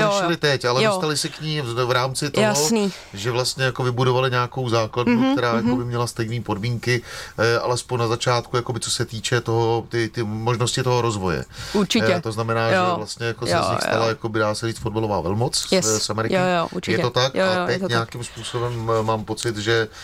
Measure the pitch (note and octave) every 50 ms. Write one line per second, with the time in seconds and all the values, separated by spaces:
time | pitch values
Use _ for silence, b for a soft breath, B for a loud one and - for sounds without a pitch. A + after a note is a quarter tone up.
0 | G#3+ G#3 G3+ G3+ F#3 E3+ E3+ D3 - D3 C3+ A#2+ - B2 B2 C3 G#3+ A3 G3 F#3
1 | F3 D#3 D3+ C#3+ - D#3 - - D3+ D#3 D3+ D3+ C3+ A#2 A#2 A#2+ B2+ A#2+ B2+ B2
2 | B2+ C3 C3 - D3+ C#3+ - - G#3+ G#3+ G3+ C#3+ D3+ D#3 A#3 A3 G3+ G3 B B
3 | B B - G2+ G2+ B2 A#2 B2 B2+ - - C3 C3+ B2+ A#2 - C3 B2+ A#2+ A#2+
4 | C3 B2+ B2 B2+ C3 C3 B2 B2 A#2+ A#2+ - C3+ B2+ A#2+ A2 A#2 A2 A2 - A#2+
5 | B2 A#3 B3 A3+ C4 C4 C4+ C4+ A#3+ A#3+ A3+ A3+ G#3+ A#3+ B3 B3+ A#2+ A#2+ A#2+ A#2+
6 | A#2+ A2+ - - A#2 A2 A#2 A#2+ G#2+ - G#2 G2 G#2 B2 A#2+ A2 - A#2+ B2 A#2
7 | B B B B B B B - A2 A#2 A#2 A2+ D#2+ A#2 B2 A#2 - - B2 A#2+
8 | A#2+ A2 A#2 A#2 - C3 B2 A#2+ A2+ - - A#2+ A2+ - A#2+ A2+ - - - -
9 | A#2+ - A#2 A2 - - B2+ A#2+ - - A2+ A2+ A#2 A2+ A#2 A#2 G#2 - - A#2
10 | A2+ G#2+ - B2 A2+ G#2 G#2+ A2 A2+ A#2 B2 G#2+ B2 A2+ - C#3 B2 B2+ B2 B2
11 | A2+ A#2 A2 G#2 F#2 F2+ D#2+ C2 B1+ B B B B B - G#3 G3+ - - A#3
12 | A2+ A2+ F3 F3 - A2+ G#2+ G#2+ A#2 A#2 C#3+ A2+ A2+ A2+ F#3+ F#3 F3+ F#3 F3 -
13 | G#2+ - - - A#2 A#2 A2 - B2 A#2 F3 - - F#2 F2+ - - G1+ G2+ F#2+
14 | A2+ A2+ A2 - - A#2 G#2+ A2 G#2+ G#2+ G#2+ - A#2+ A2+ A2 - - A#2 G2+ A2
15 | A2 G#2 G#2 F2+ D2+ F2 G2+ G#2+ A#2+ D#3 - - - - F#3+ F#3 E3+ A2 A2 G#2+
16 | - - G#2 A2 A2 - F#3+ F#3 F3+ F#3 F3+ E3+ E3 - - F#3 - - G#3+ A3
17 | D#3+ A#2+ - - G3 F3+ - F#3 F#3+ F#3+ F#3 F3+ F3 F3+ - F#3 F#3+ F3+ A#2 A#2
18 | A#2 - - B2 A#2 - - A#2 A2 - - A#2+ A#2 A#2+ A#2+ A#2 A2+ A2+ A2+ A2
19 | G#2+ A2 A2 G#2+ G#2 - A2 - - A#2+ A2 G#2+ G2+ A2+ A#2 A2+ A2 G#2+ B B